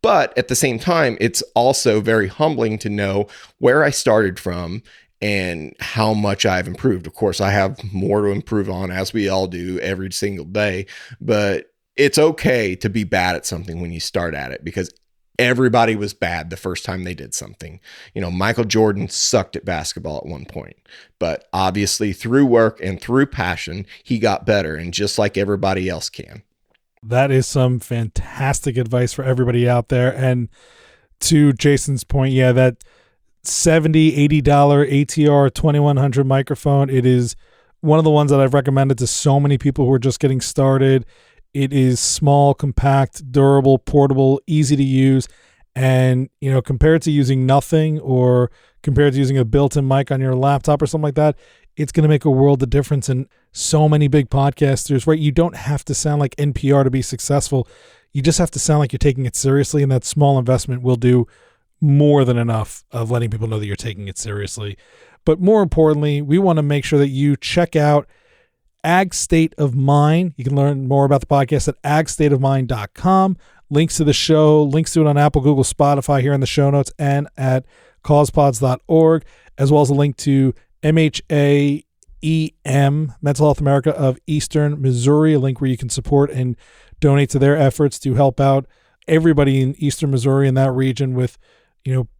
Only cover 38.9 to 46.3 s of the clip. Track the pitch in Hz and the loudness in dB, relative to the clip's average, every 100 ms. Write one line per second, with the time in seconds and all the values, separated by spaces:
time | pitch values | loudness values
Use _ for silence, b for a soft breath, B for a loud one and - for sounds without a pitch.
38.9 | 123 123 - 147 139 143 143 143 131 127 | 0 -4 -2 0 2 2 0 0 0 0
39.9 | 131 127 - 139 135 - - 135 135 135 | 2 0 0 -2 -2 -4 0 2 2 2
40.9 | 135 120 b b b _ 139 135 139 131 | 2 -2 b b b _ -6 -2 2 2
41.9 | 123 - - 143 143 143 135 143 - 139 | 0 -2 -2 2 4 4 2 -2 0 2
42.9 | 139 135 - 139 131 139 139 131 135 - | 2 0 -6 -4 2 4 4 4 2 2
43.9 | 147 139 135 135 139 - 151 139 143 135 | 2 2 4 2 0 0 0 2 0 0
44.9 | 131 135 135 - b b b b 123 131 | 2 2 2 -2 b b b b -2 0
45.9 | 131 131 127 131 | 2 2 0 -4